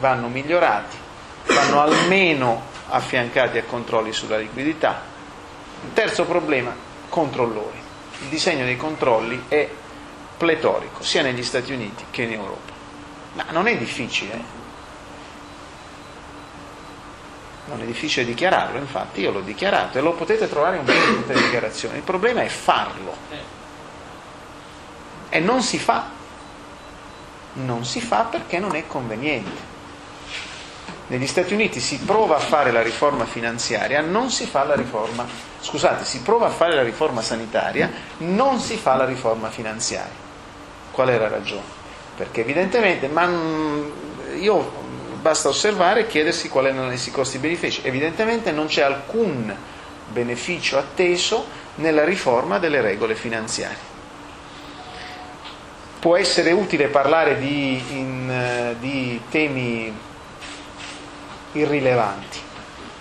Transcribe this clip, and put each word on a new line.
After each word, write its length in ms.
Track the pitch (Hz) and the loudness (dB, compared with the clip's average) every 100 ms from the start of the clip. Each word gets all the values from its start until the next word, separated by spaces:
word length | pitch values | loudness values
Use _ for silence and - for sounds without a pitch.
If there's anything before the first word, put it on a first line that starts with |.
vanno 260 | 131 123 120 | 2 2 0
migliorati, 720 | 127 143 175 165 104 - - - - - - - | -4 0 4 4 4 0 -10 -14 -16 -16 -6 2
vanno 360 | 143 139 143 | 4 6 6
almeno 800 | 147 160 170 190 180 147 127 117 - - - | 6 6 6 6 6 4 2 0 -2 -12 -2
affiancati 680 | 127 127 131 120 127 120 117 | -2 2 0 2 4 4 2
a 40 | |
controlli 500 | - 123 117 117 110 | -2 -4 0 0 2
sulla 260 | 110 110 107 | -2 -2 -2
liquidità. 640 | 110 120 143 156 139 87 - - - - - - - - - | -2 -4 -2 2 2 0 -6 -14 -16 -16 -16 -16 -16 -14 -2
Terzo 300 | - 214 - | 2 2 2
problema, 500 | 175 175 156 139 120 117 - - - | 2 2 2 2 0 -6 -12 -16 -4
controllori. 720 | - 147 123 117 107 104 - - - - - | 0 0 2 0 0 -6 -10 -14 -16 -16 -12
Il 40 | - | -6
disegno 380 | 156 - 156 | -2 0 2
dei 120 | 127 127 | 0 -2
controlli 680 | 151 151 139 110 117 123 120 | -2 0 4 4 4 -4 0
è 220 | 151 143 - - - - - - - | 2 2 -4 -16 -16 -16 -16 -16 0
pletorico, 680 | 170 156 120 95 - - | 2 4 4 2 -2 -6
sia 180 | - 185 | 0 2
negli 220 | 143 123 | 2 0
Stati 280 | 120 131 123 | -2 -2 -2
Uniti 340 | 135 107 - - | -4 -6 -10 -8
che 120 | - | -4
in 100 | 117 | -2
Europa. 400 | 110 98 - - - - - - - - | -4 -6 -10 -12 -16 -16 -16 -16 -16 -12
Ma 100 | - - | -8 -2
non 180 | 165 208 | 2 4
è 80 | 196 | 2
difficile, 560 | 110 - 117 - 98 | 0 -4 -4 -4 -4
eh. 280 | 113 240 - - - - - - - - - - - - - - - - - - - - - - - - - - - - - - - | -6 -10 -14 -16 -16 -16 -16 -16 -16 -16 -16 -16 -16 -16 -16 -16 -16 -16 -16 -16 -16 -16 -16 -16 -16 -16 -16 -16 -16 -16 -16 -16 -16
Non 160 | - 131 | -10 -8
è 40 | |
difficile 420 | 113 117 143 143 120 | -6 -4 0 2 2
dichiararlo, 500 | 120 180 156 90 110 | 2 4 4 4 -2
infatti 440 | 139 92 104 - | -4 -4 -4 -2
io 100 | 180 | 0
l'ho 100 | 101 | 0
dichiarato 560 | 95 104 190 190 92 127 | -4 -2 2 2 2 2
e 40 | |
lo 120 | 151 | 2
potete 360 | 170 - 220 214 | 2 0 2 2
trovare 300 | 151 156 185 | 2 2 2
un 60 | |
po' 80 | 127 | 2
in 220 | - - | 4 4
tutte 180 | 220 120 | 2 2
le 100 | 131 | 2
dichiarazioni. 560 | - 120 110 - 117 120 | 2 2 -2 -4 -6 -6
Il 40 | |
problema 400 | 147 185 220 240 | -2 0 2 2
è 60 | 110 | 0
farlo. 640 | - - 139 101 - 95 - - 151 - - - - - - - - - - - - - - - - - - - | 0 2 4 2 -4 -8 -10 -10 -12 -12 -16 -16 -16 -16 -16 -16 -16 -16 -18 -16 -16 -16 -16 -16 -16 -16 -16 -2
E 80 | 160 | 2
non 240 | 170 254 | 4 4
si 160 | 214 156 | 2 2
fa. 280 | - 233 - - - - - - - - - - - - - - - | 2 2 0 -10 -16 -18 -18 -18 -18 -18 -18 -18 -18 -18 -18 -18 -14
Non 300 | - 131 117 | -8 -4 -2
si 160 | 123 254 | -2 -4
fa 220 | 233 208 | 0 2
perché 340 | 233 339 - 175 | 2 -2 -2 -2
non 160 | 202 | 0
è 120 | 151 160 | -2 -4
conveniente. 840 | 151 120 110 143 151 95 101 - - - - - - - - - - - - - 175 - | -4 -4 -2 0 -2 -2 -8 -12 -14 -16 -16 -16 -16 -12 -10 -10 -12 -14 -14 -14 -12 -4
Negli 200 | 127 135 | -2 0
Stati 280 | - 180 | 2 2
Uniti 240 | 208 214 - | 2 2 0
si 200 | 120 285 | -4 -2
prova 360 | - 208 214 151 | 2 4 6 4
a 40 | |
fare 320 | 135 156 135 | 4 4 6
la 100 | 117 | 6
riforma 420 | 117 110 147 139 | 4 4 2 2
finanziaria, 760 | 113 - 117 117 - 110 101 139 | 0 -2 -4 -2 0 0 2 2
non 300 | 156 190 254 | 2 2 2
si 140 | - | -2
fa 200 | 247 147 | 0 2
la 100 | 143 | 2
riforma, 500 | 147 127 110 110 117 117 - - - | 2 0 -2 -2 -4 -6 -8 -14 -12
scusate, 440 | - 151 165 - | -8 2 4 4
si 160 | - 131 | 0 -4
prova 260 | - 233 196 | 4 6 6
a 20 | |
fare 240 | 139 165 | 4 4
la 80 | 156 | 6
riforma 400 | 120 110 156 123 | 4 2 2 2
sanitaria, 680 | 110 117 113 107 87 123 175 - - - | -2 -2 0 0 2 2 0 -2 -12 -6
non 400 | 160 190 269 247 | 0 4 4 2
si 180 | - 226 | 0 0
fa 200 | - 131 | 4 4
la 80 | |
riforma 440 | 131 127 123 113 110 | 4 2 0 0 -2
finanziaria. 640 | - 110 110 - 95 92 - - - - - - - - | -4 -6 -4 -4 -4 -6 -10 -16 -16 -16 -16 -16 -16 -6
Qual 180 | - 131 | 2 4
è 80 | 120 | 4
la 120 | 107 | 4
ragione? 520 | 107 101 104 101 - - - - - | 0 -2 -6 -8 -14 -16 -16 -14 -8
Perché 240 | - 120 | -4 -2
evidentemente, 640 | 113 147 185 247 214 170 135 | 0 2 2 4 4 4 2
ma, 200 | 156 175 | 4 4
mm, 640 | 175 160 156 156 147 147 - 147 131 135 139 | 2 0 0 0 -2 -4 -8 -10 -10 -8 0
io, 500 | 190 190 131 143 127 127 - - | 4 4 2 -4 -10 -10 -8 0
basta 260 | 160 151 143 | 2 4 4
osservare 520 | 135 208 202 175 226 | 4 4 6 6 6
e 60 | 214 | 4
chiedersi 400 | 151 156 165 160 | 4 4 2 0
qual 160 | 139 | 4
è 80 | 135 | 4
l'analisi 400 | 131 131 123 127 | 2 0 -2 -2
costi-benefici. 720 | 127 131 135 147 170 143 - | 0 0 0 0 0 0 -2
Evidentemente 640 | - 127 151 160 220 233 220 | -2 0 0 2 2 2 2
non 160 | 151 156 | 0 2
c'è 160 | - | 4
alcun 720 | 143 139 - 220 220 139 110 98 - - - - - | 4 4 0 2 2 2 -2 -6 -10 -14 -16 -16 -6
beneficio 720 | 110 120 120 - 175 - 131 | -2 0 -2 -2 -2 0 0
atteso 680 | 139 - 180 175 - 226 - - - - | 2 4 4 4 2 0 -2 -10 -14 0
nella 260 | 156 151 | 4 6
riforma 560 | 151 190 - 120 147 202 | 6 4 4 4 4 2
delle 220 | 170 143 | 4 4
regole 340 | 107 101 113 | 4 2 0
finanziarie. 640 | 110 120 113 110 - 95 104 - - - - - - - - - - - - - - - - - - - - - - | 0 -2 -4 -4 -4 -4 -8 -12 -16 -16 -16 -16 -16 -16 -16 -14 -14 -14 -12 -12 -12 -14 -14 -16 -16 -16 -16 -16 0
Può 160 | 170 175 | 6 6
essere 340 | 180 - 160 | 6 6 6
utile 380 | 175 190 160 135 | 6 4 4 6
parlare 500 | 143 139 160 151 131 | 6 6 6 6 4
di, 420 | 135 143 139 131 127 | 2 0 0 0 -2
in, 380 | 139 131 131 127 | -4 -4 -4 -2
eh, 480 | 127 123 123 120 117 | 0 0 0 -2 -2
di 400 | 127 139 127 117 - | -2 -2 -2 -4 0
temi 640 | 156 151 131 123 117 113 107 - - - - - - - - - - - - - - - | 2 2 2 0 -2 -4 -8 -12 -16 -16 -16 -14 -14 -14 -14 -14 -14 -14 -16 -14 -14 -8
irrilevanti, 880 | 147 151 147 131 123 107 98 - - - - - - - - | 0 2 4 4 6 4 0 -8 -12 -12 -14 -16 -14 -16 -14